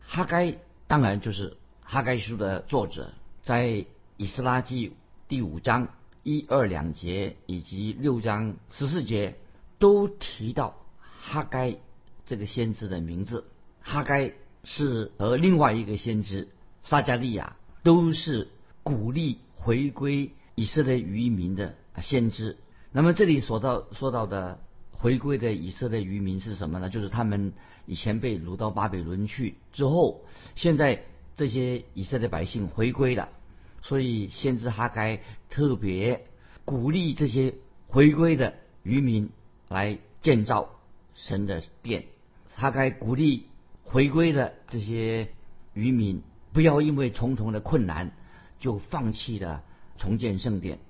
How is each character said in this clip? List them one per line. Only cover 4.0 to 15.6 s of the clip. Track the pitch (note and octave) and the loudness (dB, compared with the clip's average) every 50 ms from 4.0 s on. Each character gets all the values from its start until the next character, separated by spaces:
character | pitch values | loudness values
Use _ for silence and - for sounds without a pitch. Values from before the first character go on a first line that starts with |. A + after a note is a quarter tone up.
| - - _ - | -20 -20 _ -8
《以 | G2+ | -8
斯 | F#2+ - - | -6 -4 -2
拉 | B2+ B2+ B2 B2+ | 0 0 2 0
记》 | B2 - B2+ B2+ A#2 G2 - - - _ - - - - | 0 -2 -4 -6 -6 -6 -8 -16 -20 _ -20 -20 -10 -6
第 | - C3 A2+ | -4 -4 -4
五 | E2+ D2+ E2 | -4 -6 -4
章 | - B2+ A2+ B2 B2 A2+ - - - - - - - | 0 2 2 2 2 -2 -8 -16 -20 -20 -20 -12 -4
一、 | C3 D3+ D3+ D3 - | -2 -2 -2 0 2
二 | B2 C#3 B2 | 2 2 4
两 | G2+ F#2 D#2 D2+ E2 D#2 | 2 0 -2 -4 -4 -6
节 | - F2 F2 F2+ G2 G2+ - - - - | -6 -6 -6 -4 -4 -4 -6 -8 -12 -10
以 | - F2+ F2+ | -8 -8 -8
及 | D#2+ - G2 F#2+ G#2 G#2+ A2 | -8 -8 -8 -6 -6 -6 -6
六 | - C3 D3 B2+ A#2 | -2 0 0 0 0
章 | G#2+ A2+ G#2 G#2 A2 A2 G2 - - - | 0 -2 -2 -2 -2 -4 -6 -8 -14 -20
十 | - - C#3 C3+ | -8 -6 -4 -2
四 | D#3 F3+ C3+ | -2 -2 -2
节 | G2 A#2 G#2 G2+ F#2+ - - - - - - - - - - | -2 0 0 -2 -2 -4 -12 -20 -20 -20 -20 -20 -20 -2 6
都 | G3+ G3+ G3+ G3+ G3+ G3+ | 8 8 8 8 4 0
提 | G3+ - - - - - A2+ A2+ | -2 -6 -10 -10 -8 -6 -8 -4
到 | B2 - B2 - - - - - - - - - - - | -2 -2 -4 -4 -6 -12 -18 -18 -18 -18 -20 -20 -20 -16
哈 | - - - D3+ D3 | -12 -6 -6 -6 -6
该 | - - C3 B2+ B2+ G#2+ - - - - - - - - - - | -4 -4 -2 -2 -2 -4 -6 -12 -20 -20 -20 -20 -20 -20 -18 -10
这 | - C3 G#2 | -10 -8 -6
个 | G#2 G#2 | -6 -6
先 | - B2+ A#2 A2+ G#2 | -2 -2 -2 -2 -2
知 | - A2+ G2 | -4 -6 -6
的 | F#2 F2 | -6 -6
名 | E2 E2 E2+ F2 G2 | -6 -6 -4 -6 -6
字。 | A2 A#2+ A#2 - - - - - - - _ | -6 -6 -8 -10 -12 -20 -20 -20 -20 -20 _
哈 | - - - D3 D3 | -10 -6 -4 -4 0
该 | C#3+ C#3 C#3 C3+ A#2+ - - - - - - - | 2 2 2 2 0 -4 -10 -20 -20 -20 -20 -14
是 | - - - D3 C#3 B2 A2+ G#2+ - - - | -10 -4 -2 0 0 0 -2 -4 -4 -6 -2
和 | G2 - A#2+ C3 | 0 2 2 4
另 | E3 F#3+ F#3 | 6 6 6
外 | D#3+ | 8